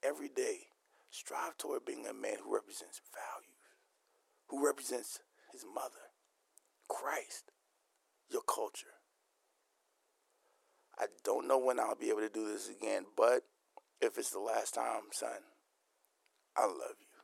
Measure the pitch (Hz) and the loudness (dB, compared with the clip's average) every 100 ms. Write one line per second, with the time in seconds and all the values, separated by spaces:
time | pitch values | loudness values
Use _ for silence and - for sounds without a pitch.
0 | 139 147 143 127 127 190 - _ _ _ | 0 0 -4 0 0 0 -6 _ _ _
1 | _ - - - 170 - 151 131 123 123 | _ -14 -6 -4 -4 -4 -2 -2 -2 -6
2 | 110 110 104 104 104 104 101 101 - - | -6 -4 -2 -2 0 -2 -2 -14 -14 -16
3 | - - - - - _ - _ _ _ | -14 -10 -10 -10 -14 _ -20 _ _ _
4 | _ _ _ _ _ 135 143 - 127 123 | _ _ _ _ _ 2 2 2 -2 -4
5 | 113 - _ _ - 127 107 101 131 - | -4 -12 _ _ -20 -18 -10 -6 -8 -10
6 | - _ _ _ _ - _ _ - - | -20 _ _ _ _ -20 _ _ -8 -4
7 | 143 151 - - - _ _ _ _ _ | 0 -2 -4 -12 -14 _ _ _ _ _
8 | _ _ _ - - - 107 - - - | _ _ _ -2 0 0 -2 -4 -14 -20
9 | _ _ _ _ _ _ _ _ _ _ | _ _ _ _ _ _ _ _ _ _
10 | _ _ _ _ _ _ _ _ _ - | _ _ _ _ _ _ _ _ _ -6
11 | 104 - - 113 135 135 127 123 110 110 | -6 -2 0 0 4 4 6 2 2 0
12 | 117 107 110 110 107 107 104 101 107 101 | 2 2 0 -2 -2 -4 -6 -6 -2 -2
13 | 95 - 113 127 - _ _ - _ _ | -2 6 8 6 2 _ _ -20 _ _
14 | 117 113 - 98 107 113 110 117 117 110 | 0 2 -4 -2 0 0 0 0 0 -2
15 | 110 - 113 110 - _ _ _ _ _ | -4 -6 -4 -6 -12 _ _ _ _ _
16 | _ _ _ _ _ - 113 80 62 - | _ _ _ _ _ 4 4 2 -6 -8
17 | - - | -18 -20